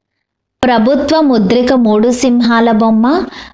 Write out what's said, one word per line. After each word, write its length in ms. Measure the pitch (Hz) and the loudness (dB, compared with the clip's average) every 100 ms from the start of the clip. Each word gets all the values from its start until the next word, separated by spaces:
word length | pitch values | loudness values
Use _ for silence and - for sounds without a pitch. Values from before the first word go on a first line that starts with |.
| _ _ _ _ _ _ | _ _ _ _ _ _
ప్రభుత్వ 580 | 254 233 220 277 285 320 | -2 0 0 0 0 0
ముద్రిక 520 | 294 240 185 240 247 | 2 0 0 0 0
మూడు 380 | 262 226 214 240 | 0 2 2 0
సింహాల 600 | 247 262 240 233 233 233 | 0 0 0 0 0 0
బొమ్మ, 520 | 214 226 220 240 349 - - - | 0 0 0 0 -2 -4 -12 -20